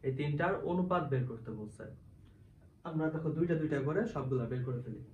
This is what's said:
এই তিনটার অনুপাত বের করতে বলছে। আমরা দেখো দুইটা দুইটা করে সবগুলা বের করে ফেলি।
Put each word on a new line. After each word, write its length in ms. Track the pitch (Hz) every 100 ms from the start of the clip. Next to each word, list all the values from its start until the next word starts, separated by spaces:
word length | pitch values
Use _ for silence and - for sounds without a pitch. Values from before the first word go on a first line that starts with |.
| 135
এই 60 | 131
তিনটার 340 | 147 147 175 196 160
অনুপাত 340 | 175 180 180 143
বের 120 | 131 123
করতে 200 | 117 - 107
বলছে। 260 | 107 - 104 - - - - - - - - - 170
আমরা 160 | 156 156
দেখো 160 | 160 156 156
দুইটা 180 | 170 156
দুইটা 180 | 147 139 135
করে 140 | 175 226
সবগুলা 320 | 147 131 131 117
বের 100 | 127 127
করে 120 | 123 113
ফেলি। 160 | 104 -